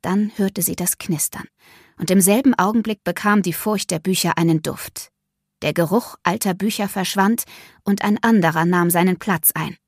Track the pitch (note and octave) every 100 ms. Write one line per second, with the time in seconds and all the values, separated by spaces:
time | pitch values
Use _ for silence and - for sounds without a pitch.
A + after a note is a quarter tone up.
0 | E3+ G3 G#3 - G3 G3 E3+ - F3 -
1 | - D#3+ - - - _ _ - _ _
2 | E3+ F#3+ F#3 G#3+ C4+ - F#3+ A3 A3 G#3+
3 | - F3 G#3 G#3 F3+ D#3+ A3 G#3 - E3
4 | F#3 F#3 F3 - E3 D#3+ D3+ C3+ - -
5 | - _ _ _ _ _ - D3 E3 G#3
6 | - - - G3+ G3+ F#3 G3+ G#3 G3+ G3+
7 | F3+ G3 G3 A#3 - - - _ - G3
8 | G3+ G#3 A3+ A3 E3 D#3+ E3+ F3+ F3 E3+
9 | F#3 F3 - E3+ - E3 D3+ F3